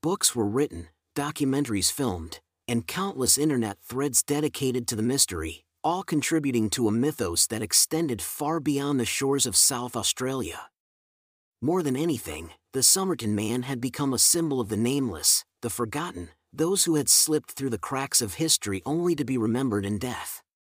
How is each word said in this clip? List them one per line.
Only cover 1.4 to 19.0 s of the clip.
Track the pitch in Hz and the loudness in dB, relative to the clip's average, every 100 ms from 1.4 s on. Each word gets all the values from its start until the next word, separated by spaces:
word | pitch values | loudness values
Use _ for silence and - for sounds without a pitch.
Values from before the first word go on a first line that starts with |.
| 139 135 135 101 90 | 0 2 0 0 0
filmed, | - 131 90 82 - - _ - | 0 -2 -4 -8 -14 -20 _ -4
and | 120 113 | -2 -2
countless | - 196 139 123 - | -4 -4 -2 2 2
internet | 151 131 110 101 | 2 0 -2 -6
threads | - 123 143 120 | -8 -4 0 0
dedicated | - 147 151 - 135 123 117 | 0 0 -2 -2 -2 -2 -2
to | 110 | -2
the | |
mystery, | 113 135 - 87 80 80 _ _ | 0 2 0 -2 -8 -10 _ _
all | 151 175 | -2 -2
contributing | 190 156 - 165 139 120 107 | -2 -2 0 0 2 2 2
to | 113 110 | 2 2
a | |
mythos | 110 143 151 98 85 - | 2 0 0 -2 0 0
that | 110 | -2
extended | 110 - - 156 165 110 | 0 2 2 0 -2 -2
far | - - 147 165 | -6 -4 -2 0
beyond | 143 139 143 139 | 0 0 0 0
the | 110 | 0
shores | - 139 139 131 | 0 2 2 2
of | 95 | 4
South | - 127 123 117 | 2 2 -4 -2
Australia. | 101 - 127 135 92 - - _ _ _ _ _ _ _ _ _ | -2 -2 -2 -2 -4 -8 -14 _ _ _ _ _ _ _ _ _
More | 120 185 | 0 2
than | 147 127 | 2 0
anything, | 165 123 - 76 85 - _ | 0 -2 -4 -10 -12 -16 _
the | 135 | 2
Somerton | 127 190 190 170 107 | 4 4 2 0 0
Man | 104 107 123 | 0 0 -2
had | 127 131 | -2 -4
become | 127 - 139 | -4 -2 0
a | 131 | 4
symbol | - 170 165 131 | 4 4 2 0
of | 104 | 0
the | 104 | 0
nameless, | 120 139 127 80 - - - _ | 0 0 -2 0 2 2 0 _
the | 120 | -8
forgotten, | - 117 143 175 - 87 - _ | -4 -4 -4 -6 -8 -14 -16 _
those | - 160 196 - | -2 0 2 4
who | 156 | 4
had | 131 | 4
slipped | - - 151 - | 4 4 0 -2
through | - 135 | -6 -4
the | 110 | -4
cracks | - 135 135 - | -4 -4 0 0
of | 110 - | 0 0
history | 160 - 104 95 117 | 2 2 0 -4 -2
only | 156 | 0